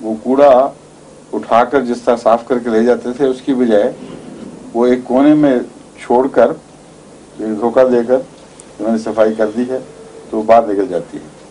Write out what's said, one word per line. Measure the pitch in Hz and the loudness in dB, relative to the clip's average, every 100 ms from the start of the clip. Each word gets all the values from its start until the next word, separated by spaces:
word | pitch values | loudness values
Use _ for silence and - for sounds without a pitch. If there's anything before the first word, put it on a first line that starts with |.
वो | 110 113 | -10 -8
कूड़ा | 123 135 143 127 139 - - - - - - | -2 4 6 6 2 -6 -20 -20 -20 -20 -10
उठाकर | 110 - 117 123 139 | -10 0 0 2 0
जिस | 120 120 - | -2 -4 -2
तरह | 117 | 0
साफ़ | 113 117 - | 0 0 0
करके | 123 120 | -4 0
ले | 110 | 0
जाते | 120 117 123 | 2 0 -4
थे, | 123 135 | -2 -2
उसकी | 127 - | -2 -4
बजाय | 127 123 104 120 151 - - - - - - - | 0 2 2 0 -4 -16 -18 -18 -18 -18 -18 -8
वो | 117 123 | -2 0
एक | 127 127 | 0 0
कोने | 123 147 | 2 4
में | 151 147 123 120 - - - | 4 2 0 -4 -14 -20 -20
छोड़कर, | - 123 131 - 113 - - - - - - - - - | -2 0 2 2 2 0 -14 -20 -20 -20 -20 -20 -20 -12
धोखा | 110 107 120 127 | -8 -4 0 2
देकर | 127 120 117 131 - - - - - - | 2 2 0 -2 -2 -20 -20 -20 -20 -8
उन्होंने | 107 113 | -4 -4
सफाई | 113 107 107 110 | -4 0 0 0
कर | 107 | -4
दी | 110 | -2
है, | 123 131 - - - - - | -6 -6 -10 -20 -20 -20 -8
तो | 113 | -6
बाहर | 110 113 110 | 4 4 4
निकल | 101 92 | -4 -2
जाती | 87 - 78 | -6 -8 -16
है। | 78 - - | -18 -20 -20